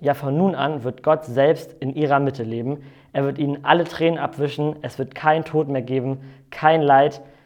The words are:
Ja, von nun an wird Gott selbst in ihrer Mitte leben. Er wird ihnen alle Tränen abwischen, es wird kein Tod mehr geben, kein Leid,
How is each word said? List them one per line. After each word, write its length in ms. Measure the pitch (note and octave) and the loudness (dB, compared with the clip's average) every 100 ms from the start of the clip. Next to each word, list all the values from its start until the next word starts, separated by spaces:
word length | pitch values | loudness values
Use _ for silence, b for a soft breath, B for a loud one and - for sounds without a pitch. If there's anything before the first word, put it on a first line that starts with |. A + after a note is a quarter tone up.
Ja, 120 | C#3 | -2
von 240 | C3+ C#3 C#3+ | -2 -2 2
nun 180 | F#3+ | 2
an 280 | C#3 C#3 D3+ | 0 -4 -4
wird 200 | A#2+ - | -6 -4
Gott 220 | D3+ D#3 | 0 0
selbst 480 | B2+ B2 C#3+ D#3+ - - | 0 2 4 2 -4 -10
in 140 | C3 | -8
ihrer 240 | C#3+ D3+ C#3 | -2 2 2
Mitte 240 | C#3 C3 | 2 -2
leben. 400 | A2+ A#2 A#2+ D3 B B B | -6 -6 -6 -8 B B B
Er 120 | C#3+ | -2
wird 140 | C#3 C3+ | -2 -2
ihnen 260 | C#3+ C#3+ | -2 -2
alle 200 | C#3 E3+ | 2 2
Tränen 340 | E3 - E3 D#3+ | 2 0 0 0
abwischen, 580 | C#3 - C#3+ D3 D3+ D3+ | -4 -4 -4 -2 -4 -4
es 160 | B2+ - | -10 -8
wird 160 | B2 | -10
kein 300 | - D#3 D#3 | -2 2 2
Tod 240 | D#3+ D#3 C#3+ | 0 -2 -2
mehr 140 | C3+ | -4
geben, 380 | A#2+ C3 B2+ C3+ B B B | -2 -4 -2 -6 B B B
kein 320 | - D#3 D#3+ | 0 2 4
Leid, 400 | C#3+ C3+ D3 - b b | 6 6 4 0 b b